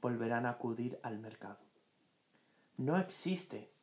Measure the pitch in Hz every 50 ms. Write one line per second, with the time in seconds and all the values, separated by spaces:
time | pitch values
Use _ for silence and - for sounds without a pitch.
0 | - 123 120 113 117 113 120 117 120 123 120 - - 120 113 110 120 123 - -
1 | - 123 110 107 113 110 107 - - 98 101 - - - _ _ _ _ _ _
2 | _ _ _ _ _ _ _ _ _ _ _ _ _ _ _ - 131 135 156 185
3 | 185 180 - - - 175 185 175 - - - 107 - - - _